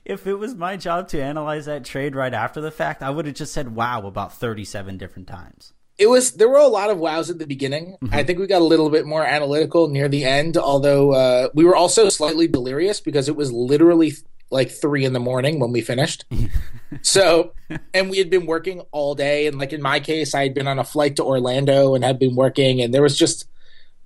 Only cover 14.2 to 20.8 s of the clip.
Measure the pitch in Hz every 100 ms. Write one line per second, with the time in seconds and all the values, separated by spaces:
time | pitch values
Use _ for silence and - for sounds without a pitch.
14.2 | - - - 131 131 - 156 143 131 127
15.2 | 123 127 135 156 120 120 - 123 - -
16.2 | - 120 120 - - - - 139 - 190
17.2 | 180 165 175 - - 160 - 185 190 190
18.2 | 180 180 160 160 175 180 - 147 143 143
19.2 | 143 147 151 135 139 156 135 147 135 156
20.2 | 143 143 139 135 139 135